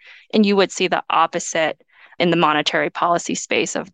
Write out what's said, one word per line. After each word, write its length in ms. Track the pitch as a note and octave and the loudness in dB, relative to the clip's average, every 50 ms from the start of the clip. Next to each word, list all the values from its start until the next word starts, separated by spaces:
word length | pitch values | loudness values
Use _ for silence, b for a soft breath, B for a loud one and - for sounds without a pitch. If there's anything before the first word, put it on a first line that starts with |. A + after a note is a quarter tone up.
| B B B B B B - | B B B B B B 2
And 100 | A3 G#3+ | 2 4
you 120 | G3+ G3+ | 4 4
would 160 | G3 F#3+ F3 - | 4 2 2 0
see 160 | - F#3 F3 | -2 -2 -2
the 160 | - E3 - - | -2 -2 -2 -2
opposite 720 | - D#3+ D#3+ E3 - F3 - - - E3+ D#3+ D3+ - - b b b b b b b - | 0 0 0 0 -2 -4 -6 -4 -2 -2 -2 -2 -4 -6 b b b b b b b -2
in 120 | - F3+ | 0 2
the 60 | E3+ | 2
monetary 540 | E3+ E3+ D3+ D3+ D3+ D3+ - - D#3+ D3 E3+ | 4 4 2 2 2 0 0 -2 -2 -2 -2
policy 440 | - - - F3 F3 E3+ - - - | -2 -2 0 0 0 0 -2 -4 -6
space 400 | - - - - - - E3+ - | -8 -6 -2 -2 -2 -2 -2 -4
of 160 | - D#3+ - | -8 -8 -10